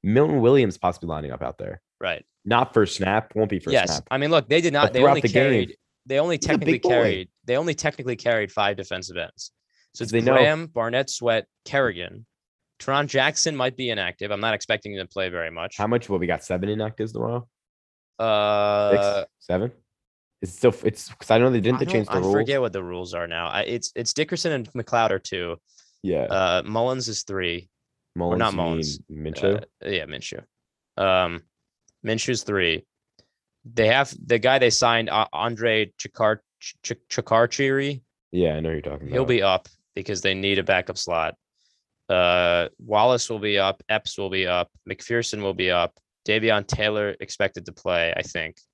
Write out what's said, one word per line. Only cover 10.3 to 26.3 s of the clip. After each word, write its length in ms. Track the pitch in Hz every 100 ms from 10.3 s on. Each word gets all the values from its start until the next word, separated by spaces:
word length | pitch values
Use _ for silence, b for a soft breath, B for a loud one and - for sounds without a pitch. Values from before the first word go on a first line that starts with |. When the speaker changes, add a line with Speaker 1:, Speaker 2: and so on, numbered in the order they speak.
Speaker 2:
Graham, 340 | 131 147 156 165
Barnett, 420 | 123 113 127 139
Sweat, 380 | - 120 113 - _
Kerrigan. 600 | - 143 127 87 87 101 113 _ _ _ _ _
Teron 260 | - 139 147
Jackson 480 | 135 135 147 165 143
might 200 | 131 127
be 120 | 127
inactive. 400 | 107 90 90 101
I'm 80 | 101
not 120 | 110
expecting 400 | 107 - 107 104
him 60 | 98
to 80 | 92
play 220 | - 92
very 200 | 87 82
much. 260 | 82 90 -
Speaker 1:
How 100 | 104
much? 240 | 120 113
What, 80 | 95
we 60 | 87
got 160 | 80
seven 240 | - 90 98
inactives 440 | 107 107 113 110
tomorrow? 360 | 113 117 120 117 _ _ _ _ _ _ _
Speaker 2:
Uh, 720 | 113 107 104 104 104 104 104 101 101 101
Speaker 1:
Six? 80 | - _
Seven? 340 | - 92 117 - _ _ _ _ _ _
Is 80 | 90
it 60 | -
still, 180 | 123 -
it's, 240 | - 113 -
'cause 160 | - -
I 80 | 113
know 120 | 127
they 100 | 120
didn't, 160 | 101 127
Speaker 2:
I 20 |
Speaker 1:
they 60 | 139
Speaker 2:
don't, 60 |
Speaker 1:
changed 160 | 117 104
the 60 | 120
Speaker 2:
I 20 |
Speaker 1:
rule. 140 | 95
Speaker 2:
forget 280 | 104 120 139
what 120 | 120
the 80 | 95
rules 320 | 90 90 90
are 120 | 87 85
now. 220 | 82 85
I, 140 | 98
it's, 300 | - 117 -
it's 180 | - 120
Dickerson 400 | - 156 175 175
and 180 | 143 110
McLeod 360 | 123 110 120 110
are 80 | 98
two. 380 | - 92 87 85 _ b b b
Speaker 1:
Yeah. 220 | 95 82
Speaker 2:
Uh, 380 | 65